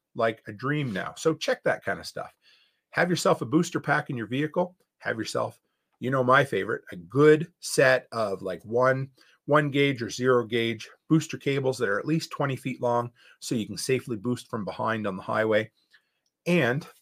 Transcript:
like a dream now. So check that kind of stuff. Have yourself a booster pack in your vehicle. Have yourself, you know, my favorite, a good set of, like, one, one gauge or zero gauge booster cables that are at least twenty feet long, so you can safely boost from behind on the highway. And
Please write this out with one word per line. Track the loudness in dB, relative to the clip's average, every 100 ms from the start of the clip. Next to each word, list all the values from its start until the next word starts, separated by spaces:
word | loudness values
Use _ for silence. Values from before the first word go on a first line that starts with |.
| _ -2
like | 0 -2 -10
a |
dream | -8 -4 -2 -2
now. | -4 -6 -4
So | -2
check | 0 -2 -2
that | -2 -2
kind | -4 -8
of | -10
stuff. | -12 -14 _ _ _ _ _ _
Have | 0 0
yourself | 2 2 2
a | 2
booster | 2 2 -2
pack | -2 -2 -2
in | -8
your | -4
vehicle. | -4 -2 -2 -4 -8 _ _
Have | -8 -6
yourself, | -4 -4 -6 -8 _ _ _ _
you | -2
know, | 0
my | 4 4 4
favorite, | 0 -2 -6 -8
a | -16
good | -4 6 8 6 2 _
set | -2 4 4 4 0
of, | -4 -2 -4
like, | -6 -8
one, | -4 2 2 2 -4 _ _ _ 2
one | 2 4
gauge | 2 2 0
or | -6
zero | -2 2 2 2
gauge | 0 0 -4 -10 -14 2
booster | 2 2 -4
cables | -4 0 -2 0
that | 0
are | 0
at | 0
least | -2 -4
twenty | -4 -4 -4
feet | -6 -4
long, | -2 0 -2 -10 -20 _
so | -6 -4
you | -4
can | -6
safely | -4 -4 -4 -6
boost | -4 -6 -6
from | -8
behind | -8 -4 -4 -2 -4
on | -6
the |
highway. | -4 0 2 2 0 _ _ _ _ _ _ _ 0
And | 2 2 0 -6 -16